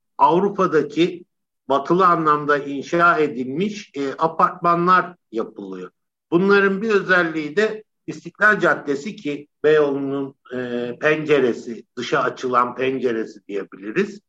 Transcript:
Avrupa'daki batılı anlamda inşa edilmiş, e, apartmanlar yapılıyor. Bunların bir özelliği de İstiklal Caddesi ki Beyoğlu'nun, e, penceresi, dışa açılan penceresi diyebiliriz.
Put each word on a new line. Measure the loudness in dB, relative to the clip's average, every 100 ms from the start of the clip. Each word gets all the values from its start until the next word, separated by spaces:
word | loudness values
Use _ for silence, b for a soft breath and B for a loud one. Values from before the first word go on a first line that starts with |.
| _ 2
Avrupa'daki | 4 4 2 0 2 2 0 0 -2 -2 -16 _ _ _ -2
batılı | -2 2 4 4
anlamda | 4 2 0 2 0
inşa | -2 -8 -4 2 4 4
edilmiş, | 0 -2 -6 -4 -4 -6 -12
e, | -8 -6 -2
apartmanlar | -2 2 0 2 0 2 4 2 2 -12 _
yapılıyor. | -8 -8 -10 -14 -12 -14 _ _ _ _
Bunların | 2 4 4 4 0
bir | 0
özelliği | 0 2 2 2 -4 -4 -2
de | -2 -4 -14 _ -14
İstiklal | -14 -16 0 2 4
Caddesi | 2 0 -2 -4 -6 -8
ki | -8 -8 -12 _
Beyoğlu'nun, | 2 4 4 0 -4 -6 -8 -12 _
e, | -10 -6 -6 -6 -2
penceresi, | 0 0 2 2 2 -2 -8 -14 -14 -12
dışa | -4 -2
açılan | -2 -4 0 0 0
penceresi | 0 -2 0 -2 -2 -6 -12 -10
diyebiliriz. | -8 -8 -12 -6 -4 -4 -6